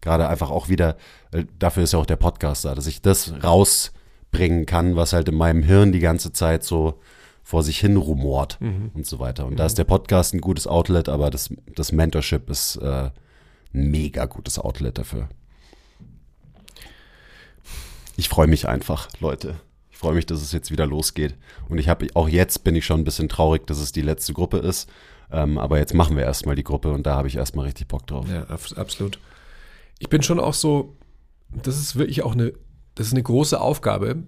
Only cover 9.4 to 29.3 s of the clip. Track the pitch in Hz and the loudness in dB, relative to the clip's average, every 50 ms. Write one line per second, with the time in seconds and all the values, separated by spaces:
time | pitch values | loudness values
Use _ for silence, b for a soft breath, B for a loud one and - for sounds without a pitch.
9.4 | - - 139 - 80 80 - - 85 - 92 95 - - 101 92 87 - - 92 | -6 -6 -2 0 0 0 2 0 2 4 4 2 2 4 4 4 4 4 0 -2
10.4 | 80 90 92 76 - - - 85 85 - 92 85 80 - 76 73 73 73 64 65 | -2 0 -2 -2 -2 0 2 2 2 4 2 2 2 0 0 0 0 0 -2 -2
11.4 | - - - - _ - - - 82 - 85 78 80 78 - 80 73 - - 73 | -8 -8 -10 -14 _ -16 -8 -6 -6 -2 2 2 2 2 2 -2 -2 0 -2 -4
12.4 | - - 71 - - - - - - 69 67 67 67 65 64 b b b b b | -4 -4 -6 -4 -4 -6 -6 -6 -4 -4 -4 -2 -4 -6 -8 b b b b b
13.4 | b b b b b b - 65 69 71 73 76 76 73 69 - 64 64 - - | b b b b b b -4 -2 0 0 0 0 -2 -2 -4 -4 -6 -6 -6 -10
14.4 | - - - - - - 65 - 69 62 60 60 58 - - 57 55 64 - - | -10 -8 -8 -6 -6 -6 -6 -4 -6 -6 -6 -6 -8 -8 -8 -8 -8 -10 -12 -16
15.4 | _ b b b b b b b b b b b b b b - _ _ _ _ | _ b b b b b b b b b b b b b b -20 _ _ _ _
16.4 | _ - - - - - B B B B B B B B B B B B B B | _ -20 -20 -20 -20 -20 B B B B B B B B B B B B B B
17.4 | B B B B B B B B B B B B B B B - - - - - | B B B B B B B B B B B B B B B -6 -4 -2 2 4
18.4 | 78 76 80 73 - - 58 67 - - - 76 - - - - - 80 - - | 4 6 6 4 2 -2 -4 -4 -4 -4 -6 -6 -6 -12 -14 -6 -4 -4 -4 -4
19.4 | - - 78 80 - _ _ _ _ _ _ - - 82 78 87 78 - 82 76 | -8 -10 -12 -12 -14 _ _ _ _ _ _ -6 -4 0 0 0 0 -2 -4 -6
20.4 | 73 71 - 80 - - 78 76 80 73 69 76 78 - - - 76 73 67 B | -6 -4 -6 -6 -6 -6 -4 -2 -2 -2 -2 -2 -4 -4 -2 -2 -4 -4 -4 B
21.4 | B B B B B B 87 82 73 78 85 - - - - - 85 87 78 87 | B B B B B B -4 0 2 2 2 2 0 -2 0 2 2 4 4 4
22.4 | 185 185 - - - - 82 82 - - 82 80 80 71 76 - 80 73 - - | 4 2 0 0 0 2 2 2 2 2 0 0 0 0 -2 -2 -4 -4 0 2
23.4 | 82 78 80 80 - - 78 73 76 73 - - 76 73 78 - - - 76 73 | 2 4 4 2 0 -4 -6 -6 -6 -6 -4 -4 -2 -2 -2 -4 -4 -8 -4 -4
24.4 | 90 90 - 98 - 90 90 - - B B B B B B B B B - 80 | -2 0 0 0 0 0 -4 -4 -6 B B B B B B B B B -4 -2
25.4 | 76 73 73 - - - 76 76 73 - - 85 78 73 78 71 67 60 - - | 0 0 0 0 0 0 2 2 2 2 4 4 4 4 4 0 0 -2 -2 -4
26.4 | - 73 71 69 71 - 71 71 - 78 73 71 71 76 69 69 69 67 64 65 | -4 -4 -2 -4 -2 -4 -4 -2 -2 -2 -2 -2 -2 -2 0 0 -2 -2 -4 -4
27.4 | 65 65 - 73 69 69 67 - - - - 67 - - 78 67 - 92 95 85 | -6 -4 -4 -6 -6 -6 -6 -8 -8 -8 -8 -8 -8 -8 -10 -8 -6 -6 -6 -8
28.4 | 76 - 80 - - - - - 92 - - - 98 98 98 - B B | -8 -8 -12 -12 -12 -12 -10 -10 -10 -10 -8 -6 -6 -8 -8 -10 B B